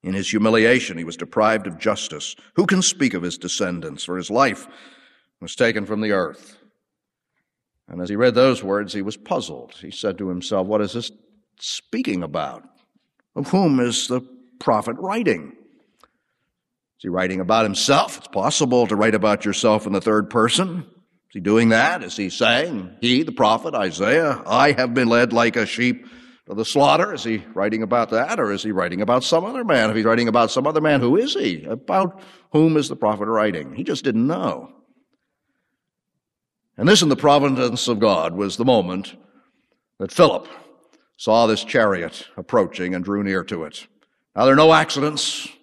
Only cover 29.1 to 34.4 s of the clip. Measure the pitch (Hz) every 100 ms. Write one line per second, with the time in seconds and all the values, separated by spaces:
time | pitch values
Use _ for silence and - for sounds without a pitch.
29.1 | 123 127 165 190 262 226 135 110 110 110
30.1 | 117 117 117 117 131 143 156 156 139 120
31.1 | 170 269 392 123 82 73 117 - 185 185
32.1 | - - - _ 151 160 156 135 - 107
33.1 | 104 104 113 107 85 69 117 135 147 139
34.1 | 110 127 175